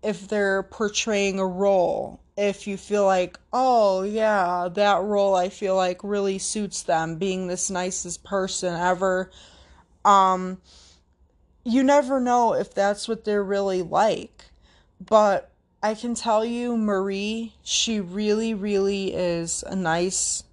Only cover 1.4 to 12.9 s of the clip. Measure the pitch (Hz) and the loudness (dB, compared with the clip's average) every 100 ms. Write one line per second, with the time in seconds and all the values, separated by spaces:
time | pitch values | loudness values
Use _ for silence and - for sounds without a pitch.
1.4 | 190 180 196 190 170 - - - _ - | -2 0 2 4 2 0 -6 -12 _ -2
2.4 | 202 196 - 196 - 208 196 190 180 - | -2 -2 -8 -8 -4 0 2 2 0 -6
3.4 | _ 240 254 240 208 190 196 214 220 208 | _ 0 4 4 4 2 -2 0 0 2
4.4 | 175 180 180 175 202 190 202 208 196 185 | 0 -2 -4 0 2 2 2 2 2 2
5.4 | 180 - 202 190 185 180 202 202 202 190 | 0 -4 -2 0 0 -2 -4 -2 -2 -4
6.4 | - 220 202 - - 165 160 160 196 185 | -4 -6 -6 -8 -2 0 0 -4 -4 -4
7.4 | 185 180 - 185 180 185 180 170 - 196 | -4 -6 -4 -4 -4 -6 -10 -12 -6 -4
8.4 | 190 - 185 170 180 180 190 185 185 - | -2 -4 -4 0 0 2 2 0 -2 -12
9.4 | - - - - _ _ 208 196 190 185 | -20 -20 -20 -20 _ _ 6 6 6 2
10.4 | 185 185 _ - - _ _ _ _ _ | -2 -8 _ -20 -20 _ _ _ _ _
11.4 | _ _ 247 240 269 285 254 269 247 247 | _ _ 0 2 6 4 4 0 2 2
12.4 | 233 139 - - 202 | 4 0 -2 0 0